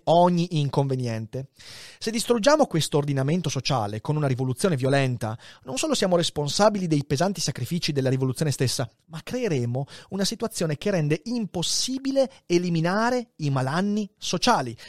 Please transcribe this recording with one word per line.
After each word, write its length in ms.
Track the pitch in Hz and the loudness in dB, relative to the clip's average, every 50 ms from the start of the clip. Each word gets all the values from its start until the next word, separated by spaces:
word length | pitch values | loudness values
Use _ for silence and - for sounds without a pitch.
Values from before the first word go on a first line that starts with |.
| _ | _
ogni 540 | - 156 170 175 180 180 170 170 180 175 151 | 4 6 6 6 6 4 2 0 0 0 0
inconveniente. 920 | 143 139 - 147 139 139 131 127 123 120 113 110 113 107 - 127 135 - _ - - - - - - - - - | 0 0 2 0 0 0 0 -2 -2 -2 -4 -6 -6 -8 -10 -10 -12 -12 _ -20 -20 -20 -20 -18 -18 -20 -16 -10
Se 120 | - 220 | -6 -4
distruggiamo 540 | 214 233 - - 240 240 196 277 294 311 269 - | -2 0 0 2 0 2 4 4 6 6 4 2
questo 300 | - 160 147 - - 147 | 2 0 0 2 2 0
ordinamento 520 | 143 147 143 135 135 139 160 185 170 147 | 2 2 0 0 0 2 0 0 0 -2
sociale 520 | - 139 - - 143 123 107 104 107 107 | -4 -2 -2 0 0 0 0 -2 -4 -4
con 140 | - - 147 | -4 -2 0
una 120 | 151 151 139 | 0 2 0
rivoluzione 480 | 131 117 131 127 123 - - 196 175 | 0 0 0 -2 0 0 0 0 2
violenta, 640 | 127 127 131 139 139 135 131 127 117 - 107 113 - - - - - - | 2 2 2 2 4 2 2 0 -2 -4 -6 -6 -8 -12 -18 -20 -18 -14
non 140 | - - 262 | -8 -6 -4
solo 160 | - 320 277 | -2 0 0
siamo 220 | - 214 190 180 | 0 2 2 2
responsabili 720 | 175 165 - - 147 147 147 - - 202 220 208 202 185 170 | 2 2 0 -2 -2 -4 -2 2 4 4 4 4 2 0 0
dei 180 | 156 143 135 | 0 0 0
pesanti 360 | - 151 135 170 196 202 175 | 0 0 0 0 0 -2 -2
sacrifici 500 | - - - - 123 - 170 175 - - | -4 -4 -4 -4 -6 -4 -4 -2 -2 -2
della 180 | 151 143 131 131 | 0 0 0 0
rivoluzione 420 | 131 131 135 131 123 - 160 151 | 0 2 0 0 0 0 -2 -2
stessa, 380 | 131 - 135 123 - - 131 - _ _ _ | 0 0 0 0 0 -2 -4 -6 _ _ _
ma 160 | - 160 160 | -16 -16 -14
creeremo 640 | - - - 254 247 214 160 131 120 120 120 131 139 - - - - - | -10 -8 -6 -4 -2 0 0 0 0 -2 -2 -4 -6 -8 -10 -16 -14 -8
una 160 | - 190 196 | -4 -2 -2
situazione 520 | - 226 - - - - - 180 160 147 - | -2 -2 -4 -6 -6 -4 -2 -2 -2 -2 -2
che 140 | - 208 | -2 0
rende 300 | 196 175 151 147 151 - - | 0 2 2 2 0 -2 -2
impossibile 1160 | 233 247 240 220 - - 185 160 - - - - - 262 269 269 269 269 269 269 254 - - _ | -4 -4 -4 -4 -4 -4 -4 -4 -2 -2 -2 -2 -2 -4 -4 -4 0 2 2 2 0 -2 -8 _
eliminare 840 | - 175 175 175 180 170 165 160 170 185 214 226 240 254 247 233 - _ - | 0 0 2 2 2 0 0 0 0 0 0 2 2 0 0 -2 -6 _ -4
i 120 | 156 143 | -2 -2
malanni 600 | 135 135 131 131 143 175 196 208 208 214 214 196 _ _ | 0 0 0 -2 -2 -2 0 0 0 -2 -4 -6 _ _
sociali, 580 | - - - 175 - 247 226 175 139 120 113 - - | -6 -4 -2 0 2 2 2 2 0 -4 -8 -12 -16